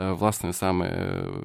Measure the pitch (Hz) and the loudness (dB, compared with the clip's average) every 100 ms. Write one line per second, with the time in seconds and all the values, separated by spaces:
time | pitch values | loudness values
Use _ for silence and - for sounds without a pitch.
0 | 95 90 107 - 87 87 95 92 90 - | -2 2 2 2 -2 0 2 2 2 0
1 | 50 50 50 - | -2 -2 -4 -6